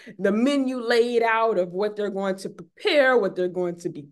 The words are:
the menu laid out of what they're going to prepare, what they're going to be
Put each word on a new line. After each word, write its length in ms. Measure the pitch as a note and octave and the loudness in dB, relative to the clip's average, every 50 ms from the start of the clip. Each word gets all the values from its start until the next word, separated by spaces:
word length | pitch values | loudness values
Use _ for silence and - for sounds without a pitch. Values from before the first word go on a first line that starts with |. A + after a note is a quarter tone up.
| - A#3 - - | -20 -20 -14 -2
the 140 | F#3 G3 G3+ | 0 0 2
menu 480 | A3 A#3+ C#4 C#4+ C#4 C4 B3+ C4 B3+ | 2 2 2 2 2 0 -2 -4 -4
laid 420 | A3+ A#3 A#3+ A#3 A#3 A#3+ A#3+ A#3 A3+ | -2 2 2 2 2 2 2 2 2
out 360 | A3+ A3+ A3+ A3+ A3+ G#3+ F3+ | 2 2 2 2 2 2 0
of 120 | F3+ F3 | -2 -2
what 240 | F3 F#3 G#3 G#3 G#3 | -2 -2 -2 -2 -2
they're 160 | G3+ G#3 G3 | -4 -6 -4
going 240 | F#3+ G3 G3 G3 F#3+ F#3+ | -4 -4 -4 -4 -4 -4
to 100 | - F#3+ | -8 -12
prepare, 680 | - - F3 - _ _ - G#4 E4+ D4 C4 C4 B3+ | -14 -14 -20 -20 _ _ -2 2 4 4 4 6 4
what 200 | A#3+ G3 F#3 D#3 | 4 2 0 -2
they're 100 | F3 F3+ | -2 -4
going 300 | F3+ E3+ F3+ F3+ F3 E3+ F3 - | -4 -2 -4 -4 -4 -6 -6 -8
to 80 | F3 | -10
be 180 | D#3 D3 C#3+ C#3+ | -10 -10 -14 -16